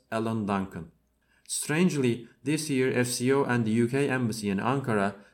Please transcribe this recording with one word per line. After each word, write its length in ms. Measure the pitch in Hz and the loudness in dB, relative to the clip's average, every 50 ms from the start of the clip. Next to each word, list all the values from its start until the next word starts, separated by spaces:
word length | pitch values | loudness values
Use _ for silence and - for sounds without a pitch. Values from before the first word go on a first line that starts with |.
| _ _ | _ _
Alan 340 | 113 113 113 113 113 113 104 | -6 -4 -2 -2 -2 -2 -2
Duncan. 460 | 95 101 98 95 95 - 90 80 82 - _ _ _ _ _ _ _ _ _ _ - | -2 -2 -2 -2 -4 -8 -12 -14 -14 -18 _ _ _ _ _ _ _ _ _ _ -10
Strangely, 800 | - - - - 147 160 185 175 147 143 127 123 113 107 - - - _ - | -8 -8 -4 -2 2 2 2 2 2 2 2 2 0 0 -4 -12 -20 _ -4
this 260 | 135 156 151 151 - | -4 -2 -2 -2 -2
year 280 | 139 127 131 131 - 123 | 0 2 2 2 2 2
F 100 | 123 123 | 0 0
C 260 | 123 - 123 127 135 | 0 -2 0 2 2
O 100 | 139 135 | 2 2
and 220 | 123 120 120 117 | 2 2 0 2
the 60 | 107 | 2
U 160 | 110 117 120 117 | 2 2 2 2
K 200 | 127 135 143 127 | 2 0 0 0
Embassy 420 | 127 131 123 110 104 - 104 101 | 0 0 0 -2 -2 -2 -2 -2
in 100 | 98 98 | -2 0
Ankara 560 | 110 117 135 139 131 120 110 104 98 101 101 - - - | 0 0 -2 -2 0 0 0 2 0 0 -2 -6 -14 -20